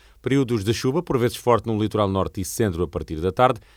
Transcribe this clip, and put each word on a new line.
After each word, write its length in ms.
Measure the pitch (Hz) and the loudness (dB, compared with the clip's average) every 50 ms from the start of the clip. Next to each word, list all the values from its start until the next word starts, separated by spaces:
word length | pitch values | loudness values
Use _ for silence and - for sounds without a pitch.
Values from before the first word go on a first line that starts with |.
| - - - _ | -20 -20 -16 _
períodos 420 | - 123 135 139 135 110 120 110 95 | -4 0 2 2 2 2 0 0 0
de 100 | 110 110 | 0 -2
chuva, 260 | - - 131 131 175 | 0 0 -2 -2 -2
por 160 | 170 - 143 | -2 -2 0
vezes 200 | 120 120 117 - | 0 0 0 -2
forte 280 | - - 123 117 104 - | 0 2 2 2 2 2
no 160 | 117 110 104 | 0 -2 -2
litoral 260 | 107 101 - 107 104 | -2 0 0 0 0
norte 340 | 95 95 95 87 80 - 101 | 2 2 0 -2 -2 -4 -8
e 40 | 90 | -8
centro 380 | - - - 113 101 82 82 87 | -6 -2 -2 0 0 0 -2 -4
a 40 | |
partir 320 | 73 - - 76 - 82 78 | -4 -4 -8 -8 -8 -6 -4
da 120 | 85 95 | -4 -2
tarde, 280 | 92 - 127 127 127 107 - - _ | 2 2 2 2 2 -2 -8 -20 _